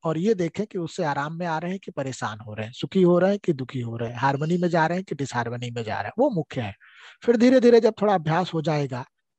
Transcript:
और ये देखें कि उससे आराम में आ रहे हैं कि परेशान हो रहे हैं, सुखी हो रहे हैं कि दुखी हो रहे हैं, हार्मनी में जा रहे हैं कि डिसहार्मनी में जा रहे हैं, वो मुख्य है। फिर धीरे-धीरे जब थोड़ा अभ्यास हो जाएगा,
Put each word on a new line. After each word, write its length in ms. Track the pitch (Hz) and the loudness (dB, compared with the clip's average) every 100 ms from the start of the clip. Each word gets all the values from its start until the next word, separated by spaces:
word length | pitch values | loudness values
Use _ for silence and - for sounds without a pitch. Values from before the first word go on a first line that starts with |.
और 140 | 165 160 | -4 0
ये 160 | 190 | 0
देखें 320 | 208 165 - 214 | 0 -2 -4 -8
कि 120 | 196 | -6
उससे 260 | 165 - | -8 -4
आराम 340 | 160 139 147 165 | -4 -4 -6 -6
में 80 | 175 | -4
आ 120 | 160 | -4
रहे 120 | 175 | -4
हैं 100 | 190 | -8
कि 100 | - | -10
परेशान 500 | 175 135 123 117 110 | -8 -8 -6 -8 -10
हो 140 | 107 | -12
रहे 120 | 107 110 | -10 -10
हैं, 60 | |
सुखी 300 | 127 151 190 | -8 -4 2
हो 160 | 175 175 | 4 6
रहे 120 | 185 | 4
हैं 80 | 202 | 0
कि 140 | - | -2
दुखी 280 | 143 131 131 | -4 -4 -6
हो 160 | 117 113 | -6 -6
रहे 140 | 117 | -8
हैं, 80 | 117 | -2
हार्मनी 400 | 139 139 156 175 | -2 0 -2 0
में 100 | 175 | 0
जा 180 | 170 160 | 2 0
रहे 120 | 175 | -2
हैं 60 | |
कि 100 | 190 | -6
डिसहार्मनी 560 | 151 139 123 117 120 123 | -6 -6 -4 -6 -6 -8
में 120 | 120 | -8
जा 140 | 110 101 | -6 -6
रहे 100 | 104 | -6
हैं, 60 | - | 0
वो 120 | 285 | 0
मुख्य 300 | 190 147 - | 0 -4 -6
है। 140 | 107 - _ - - - | -8 -10 _ -20 -20 -8
फिर 120 | - 233 | 0 4
धीरे-धीरे 440 | 247 262 240 240 | 6 6 8 8
जब 140 | 226 214 | 6 2
थोड़ा 120 | 208 | 2
अभ्यास 400 | 190 156 160 180 | 2 2 0 0
हो 80 | 165 | -2
जाएगा, 420 | 156 151 139 123 131 _ _ | -2 -2 -2 -6 -12 _ _